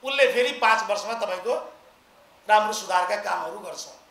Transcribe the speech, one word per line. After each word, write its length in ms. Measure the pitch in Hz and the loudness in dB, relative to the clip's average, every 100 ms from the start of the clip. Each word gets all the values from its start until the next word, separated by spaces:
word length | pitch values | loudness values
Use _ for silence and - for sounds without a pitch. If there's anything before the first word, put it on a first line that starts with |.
उसले 300 | 254 277 262 | -4 4 4
फेरि 180 | 240 254 | 4 0
पाँच 380 | 240 226 220 - | 2 2 2 0
वर्षमा 240 | 202 208 | -4 -4
तपाईँको 600 | 226 208 185 226 269 - - _ _ _ _ _ _ - | -6 -4 -4 -4 -4 -6 -20 _ _ _ _ _ _ 2
राम्रो 240 | 214 214 | 4 4
सुधारका 420 | 214 190 180 180 | -4 0 0 0
कामहरू 440 | - 190 180 160 170 | -2 -4 -4 -6 -10
गर्छ। 280 | 175 - - - _ | -12 -14 -16 -18 _